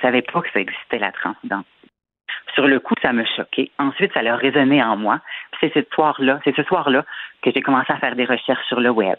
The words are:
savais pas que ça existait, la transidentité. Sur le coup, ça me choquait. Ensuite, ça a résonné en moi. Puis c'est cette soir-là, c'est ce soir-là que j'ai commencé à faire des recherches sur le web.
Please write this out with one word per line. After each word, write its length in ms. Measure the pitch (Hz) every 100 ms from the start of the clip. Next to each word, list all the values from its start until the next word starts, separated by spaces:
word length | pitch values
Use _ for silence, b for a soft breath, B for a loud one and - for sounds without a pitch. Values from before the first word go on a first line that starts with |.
savais 200 | 127 123
pas 200 | - -
que 60 | -
ça 80 | 104
existait, 380 | 98 - - 113
la 120 | 98
transidentité. 580 | - 90 - - 98 - _ _ _ _ _ - B -
Sur 120 | - 139
le 140 | 135
coup, 140 | - -
ça 100 | 151
me 120 | 120 113 -
choquait. 340 | 98 - 135 -
Ensuite, 340 | 139 - 185
ça 60 | -
a 160 | 113 117
résonné 460 | 135 135 131 143
en 140 | 113 101
moi. 240 | 104 147 B B B
Puis 60 | - 156
c'est 40 | 156
cette 120 | -
soir-là, 480 | - 156 139 131 139
c'est 100 | 147 135
ce 60 |
soir-là 420 | 143 180 143 131 B B B -
que 80 | -
j'ai 60 | 131
commencé 320 | 135 135 131
à 60 | 143
faire 180 | 135 120
des 80 |
recherches 400 | 123 120 - 127 -
sur 140 | 123
le 80 | 120
web. 260 | 113 95